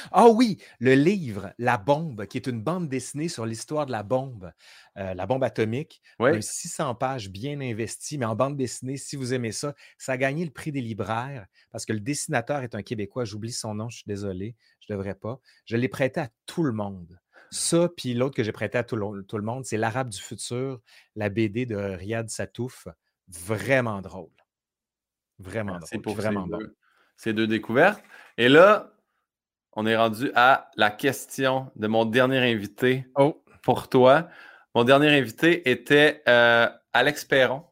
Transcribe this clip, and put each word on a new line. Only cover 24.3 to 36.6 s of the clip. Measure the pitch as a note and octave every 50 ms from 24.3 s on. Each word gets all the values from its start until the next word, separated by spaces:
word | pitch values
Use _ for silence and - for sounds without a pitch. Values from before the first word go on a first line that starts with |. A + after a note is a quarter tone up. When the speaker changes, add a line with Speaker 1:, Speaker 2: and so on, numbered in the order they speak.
| _ _ _ _ _ _ _ _ _ _ _ _ _ _ _ _ _ _ _ _ _ -
Speaker 1:
Vraiment | F#2+ F#2 F#2+ A2+ G#2+ G2 F#2
Speaker 2:
Merci | F2 E2 - A2+
Speaker 1:
drôle, | G#2+ -
Speaker 2:
pour | A2 G2+
Speaker 1:
puis | G#2+ G2+
vraiment | A2 G#2 G2 F2+
Speaker 2:
ces | F2
Speaker 1:
bon. | E2 F2+
Speaker 2:
deux, | A2 - - _ _ _ _ _ _ _ _
ces | _ - A2+ A2
deux | A2 A2+
découvertes. | A2 A2 G#2+ - - A2+ C3 E3 G3+ G#3 - - _ - - - - _
Et | - A#2 B2
là, | C#3 D#3 F#3 G3+ G#3+ - - - _ _ _ _ _ _ _ _ _ _ _ _ _ _ _ _ _ G#2+
on | G#2+
est | A2 A2+
rendu | A2 A2+ A2+ G#2+ G#2+ C3 C3 -
à | A#2 B2 C3 C3+ - - - _
la | - G#2+ G#2+
question | - - - C3+ B2 - - - - - C3+ C3 C3 C3 C3 B2 -
de | A2+ G#2
mon | G#2+ A2 A2+ A2+
dernier | A2+ A2 C3 B2+ C3 C3+ C3
invité | B2 A#2+ A#2 G#2 G2+ G#2 - - B2 B2+ C3 C3 C3 - _
Speaker 1:
Oh. | C#3 C#3 D3+ - - _ _ - _ -
Speaker 2:
pour | - A#2+ A2 - -
toi. | - C3 B2 B2+ C#3 D#3+ E3+ - - - - - - - _ _ _
Mon | A#2 A#2+
dernier | B2 C#3 C#3+ D3+ D3+ D3 C#3+
invité | B2 A2 - - D#3+ E3+ F3 E3+ - B2+
était, | B2 A#2+ - - D3 D3 D3 D3+ D3 - _ B2
euh, | A#2+ A#2+ A#2+ A#2 A#2 A#2